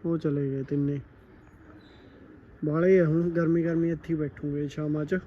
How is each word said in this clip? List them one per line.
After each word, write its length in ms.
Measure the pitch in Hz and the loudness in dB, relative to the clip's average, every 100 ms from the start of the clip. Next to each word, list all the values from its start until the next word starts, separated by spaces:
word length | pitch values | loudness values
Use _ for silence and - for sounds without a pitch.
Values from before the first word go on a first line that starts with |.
| 170 | -2
ਉਹ 120 | 165 | 0
ਚਲੇ 320 | 160 143 139 | 0 0 -2
ਗਏ 140 | 135 | -4
ਤਿੰਨੇ, 360 | 135 143 143 143 - - - - - - - - - - - - - - - - 151 | -4 -2 -2 -4 -8 -20 -20 -20 -20 -20 -20 -20 -20 -20 -20 -20 -20 -20 -20 -8 -4
ਬਾਹਲੇ 340 | 151 180 190 | 2 6 6
ਆ। 60 | 165 | 6
ਹੁਣ 240 | 165 175 | 4 2
ਗਰਮੀ 340 | 165 165 170 | 0 2 2
ਗਰਮੀ 280 | 165 165 165 | 2 0 0
ਇੱਥੇ 220 | 165 170 | -2 -4
ਹੀ 40 | 160 | -4
ਬੈਠੂਗੇ 480 | 147 - 147 143 147 | -4 -6 -6 -4 -6
ਸ਼ਾਮਾਂ 380 | 147 151 151 151 | -6 -4 -4 -2
'ਚ। 140 | 185 | -4